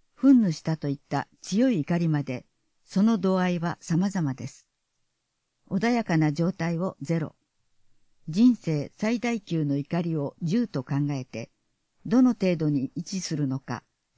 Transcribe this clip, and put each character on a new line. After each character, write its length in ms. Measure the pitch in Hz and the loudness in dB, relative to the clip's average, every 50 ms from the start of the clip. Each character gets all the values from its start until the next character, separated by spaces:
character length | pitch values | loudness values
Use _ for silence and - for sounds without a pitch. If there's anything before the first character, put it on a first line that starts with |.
| _ _ _ | _ _ _
憤 260 | - 262 277 269 240 | 2 6 6 8 8
怒 100 | 214 175 | 6 4
し 100 | 151 - | 0 -2
た 140 | - 160 160 | -2 -4 -2
と 120 | - - 143 | -2 -2 -4
い 60 | 139 | -4
っ 40 | - _ - | -6 _ -6
た 180 | 143 139 - - _ _ | -4 -4 -4 -6 _ _
強 260 | - - 180 220 254 269 | -8 -4 0 2 2 2
い 120 | 226 156 | 2 0
怒 180 | 139 - 170 170 | 0 0 0 0
り 100 | 175 160 | 0 0
ま 140 | 151 147 | 0 0
で、 240 | 139 135 127 - - _ _ _ _ _ _ _ _ | -2 -4 -8 -10 -10 _ _ _ _ _ _ _ _
そ 180 | - - 190 | -4 0 2
の 160 | 208 226 233 185 | 2 4 2 2
度 220 | 180 185 190 185 | 2 2 2 2
合 100 | 180 180 | 2 0
い 80 | 180 170 | 0 -2
は 180 | 170 170 - - | -4 -4 -6 -6
様 280 | - - 165 165 196 202 | -4 -2 0 0 0 0
々 240 | 190 185 156 135 127 | 0 -2 -2 -2 -4
で 120 | - 117 | -6 -10
す。 220 | 131 - - _ _ _ _ _ _ _ _ _ _ _ _ _ _ _ _ _ _ _ _ _ - | -12 -14 -18 _ _ _ _ _ _ _ _ _ _ _ _ _ _ _ _ _ _ _ _ _ -6
穏 220 | 185 185 208 240 | -4 -2 0 0
や 140 | 247 233 - | 0 0 0
か 120 | - 165 | 2 2
な 160 | 160 156 151 | 2 2 2
状 200 | 147 165 165 185 | 2 0 -2 -2
態 260 | - - 165 170 170 165 | -2 -4 -4 -4 -4 -4
を 180 | 185 190 - - | -4 -6 -6 -6
ゼ 160 | 139 - 165 165 | -4 -4 -2 -2
ロ、 160 | 151 - - _ _ _ _ _ _ _ _ _ _ _ _ _ _ _ _ _ _ 160 | -4 -6 -8 _ _ _ _ _ _ _ _ _ _ _ _ _ _ _ _ _ _ -4
人 280 | 156 202 240 254 226 | 2 4 6 6 6
生 360 | - - 165 156 147 117 - - | 4 0 -2 -2 -2 -2 -6 -6
最 240 | - 214 220 247 214 | -4 -2 -2 -2 -2
大 200 | - 240 233 214 | -2 -4 -4 -6
級 240 | - - 170 160 151 | -6 -4 -2 -2 0
の 120 | 143 139 | 0 -2
怒 240 | 143 143 - 170 180 | -2 -4 -4 -4 -4
り 160 | 170 170 160 | -2 -2 -2
を 200 | 151 139 - - - | -4 -4 -6 -6 -6
十 260 | 180 151 196 240 233 - | -4 -2 0 0 -2 -2
と 160 | - 139 - | -4 -6 -4
考 100 | - 139 139 147 143 | -2 -2 -2 -2 -2
え 140 | 143 135 127 | -4 -6 -8
て、 260 | - - 110 127 - _ _ _ _ _ _ _ _ _ _ - | -10 -12 -12 -12 -12 _ _ _ _ _ _ _ _ _ _ -4
ど 160 | 156 214 262 | 0 4 4
の 80 | 254 254 220 | 4 4 2
程 220 | - 196 185 175 | 2 0 0 0
度 120 | 156 160 151 | 0 0 0
に 220 | 147 135 131 - - | 0 -2 -2 -4 -6
位 60 | 170 | -10
置 200 | 170 - 196 185 | -8 -8 -8 -8
す 160 | - - 160 | -6 -6 -4
る 100 | 151 143 | -2 -2
の 120 | 131 131 135 | -2 -4 -6
か、 240 | - - 120 - - _ _ _ _ _ _ | -6 -10 -12 -12 -12 _ _ _ _ _ _